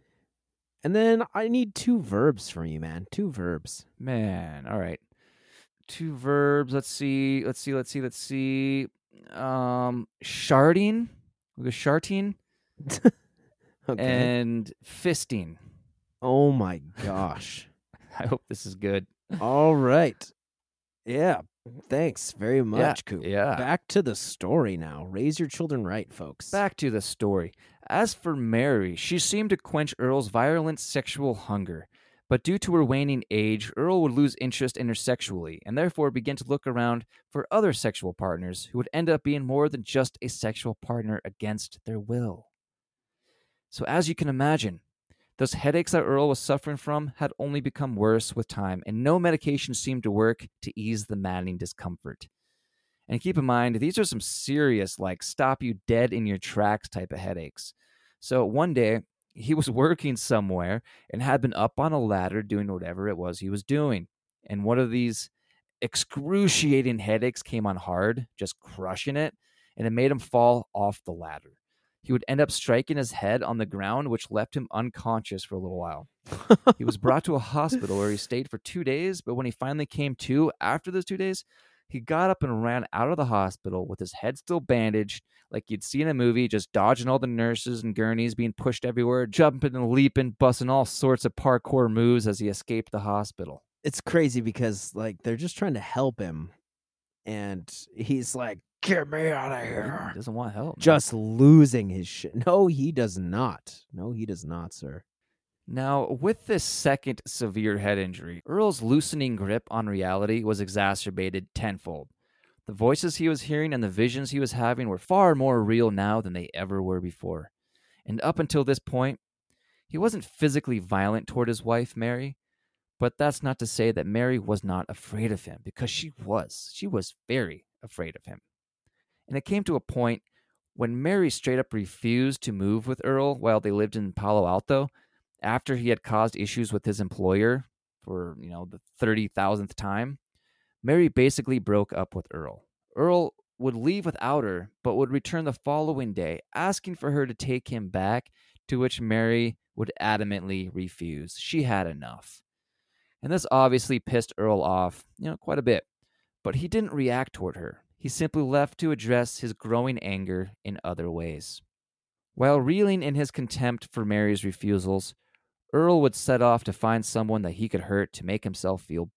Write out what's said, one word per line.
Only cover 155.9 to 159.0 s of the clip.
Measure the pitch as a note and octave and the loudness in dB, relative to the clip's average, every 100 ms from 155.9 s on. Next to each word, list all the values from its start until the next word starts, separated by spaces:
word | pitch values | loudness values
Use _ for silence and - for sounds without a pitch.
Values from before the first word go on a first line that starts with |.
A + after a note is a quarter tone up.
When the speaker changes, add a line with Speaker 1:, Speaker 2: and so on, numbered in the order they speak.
| _ _ _ _ _ | _ _ _ _ _
Speaker 2:
But | G#2 C3 | -4 -4
he | E3+ | -2
didn't | A3 G#3+ | -2 0
react | D3 B2+ B2 C3 | 0 0 0 -4
toward | - F#2 F#2+ | -6 -8 -8
her. | D2+ - _ _ | -12 -14 _ _
He | - | -8
simply | - D#3 D#3 | -2 -2 0
left | C3+ C#3 C#3+ - | 2 2 2 0
to | E3 | -2
address | C#3 | -2